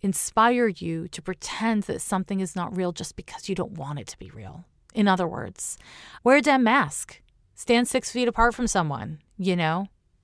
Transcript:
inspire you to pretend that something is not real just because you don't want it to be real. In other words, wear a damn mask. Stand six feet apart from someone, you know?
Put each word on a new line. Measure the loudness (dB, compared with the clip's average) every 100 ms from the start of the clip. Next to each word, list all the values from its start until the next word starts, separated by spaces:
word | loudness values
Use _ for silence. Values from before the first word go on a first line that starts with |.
inspire | -4 -2 0 4 4 4 2
you | 0 -6 -6 -8
to | -10
pretend | -10 -8 -8 -4 -2 0
that | -2 -4
something | -2 -2 -2 -4
is | -4 -4
not | -6 -2
real | -2
just | -4 -10 -12
because | -16 -12 -6
you | -4
don't | -6 -6
want | -8 -8
it | -10
to | -16
be | -18
real. | -16 -16 -16 -20 _ _
In | 2 4
other | 4 0
words, | -6 -10 -8 -8 -8 -14 -20 -20 -2
wear | 4 6
a |
damn | 6 4
mask. | 6 4 2 -4 -10 -14 _ _ _
Stand | -8 2 4 4
six | 0 -2
feet | -2 0
apart | 4 2 2
from | -2
someone, | 0 0 -2 -8 -12 _ -6
you | 0 2
know? | 2 0 -4 _ _ _